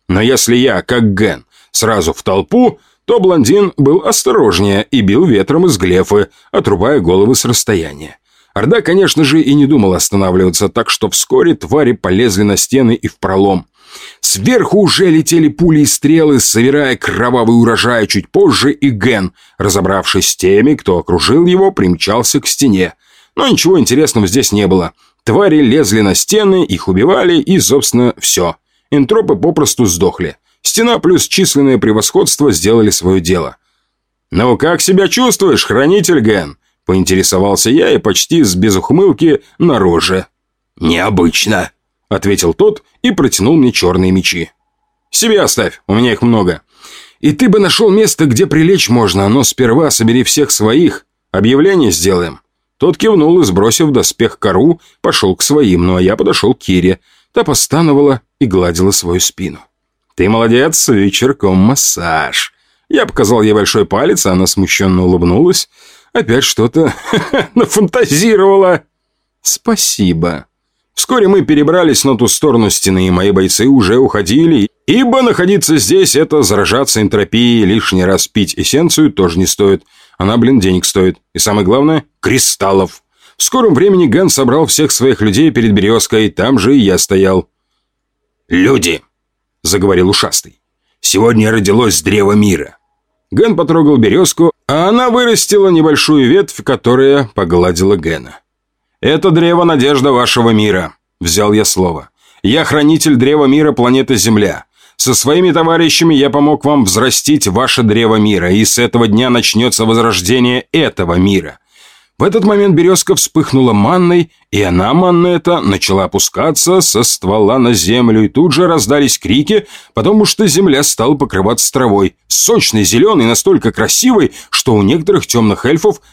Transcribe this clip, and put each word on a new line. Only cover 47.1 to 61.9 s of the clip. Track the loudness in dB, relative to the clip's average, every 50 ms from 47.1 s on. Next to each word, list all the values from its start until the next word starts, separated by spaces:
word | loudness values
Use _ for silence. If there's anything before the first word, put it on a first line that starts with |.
| _ _
«И | -2 -2
ты | 0 0 2 2
бы | 2 2
нашел | 2 0 0 0 2 2
место, | 2 2 2 0 0 0 0
где | 0 0 0 0
прилечь | 0 0 2 2 2 2 0 0 0
можно, | 0 0 0 0 0 0 0 0
но | 0 0 0
сперва | -2 -2 -2 0 0 2 0 0 0
собери | 0 0 0 0 0 0 0
всех | 0 -2 -2 -2 -2
своих, | -2 -2 0 0 2 2 2 0 -2 -4 -12 _ _ _ _ _
объявление | -4 -2 0 2 2 2 2 2 2 2 0 0
сделаем». | 0 -2 -2 -2 -2 -2 -4 -6 -10 -14 _ _ _ _ _ _ _
Тот | _ -2 -2 0 0
кивнул | 0 0 2 2 2 2 2 2
и, | 2
сбросив | 2 2 0 0 2 2 0 0 0
доспех | 0 0 0 -2 -2 -2 -2 -4 -4 -4
кору, | -4 -2 0 2 2 0 0 -2 _ _ _ _
пошел | -6 -4 -2 -2 -2 -2 -2
к | -2
своим, | -2 -2 0 0 2 2 2 2 0
ну | 0 0
а | 0
я | 0 0 0
подошел | 0 -2 -2 -2 0 0 -2 -2
к | -2
Кире. | -4 -2 -2 0 0 0 -2 -4 _ _ _ _ _ _
Та | -4 -4 -2
постановала | -2 -2 -2 -2 -2 -2 0 0 2 2 2 2 2 0 -2 -6 _ _ -4
и | -4
гладила | -2 0 0 0 -2 -2 0 0 0
свою | 0 -2 -4 -4 -4 -4
спину. | -4 -6 -8 -10 -12 -12 -12 -14 -20 _ _ _ _ _ _ _ _ _ _
«Ты | -2 0 0
молодец, | 0 0 2 2 2 2 2 0 -2 -2 0 0
вечерком | 0 2 0 0 0 0 -2 -2 -2 -2 -2 0 2
массаж». | 2 2 2 0 0 -2 -4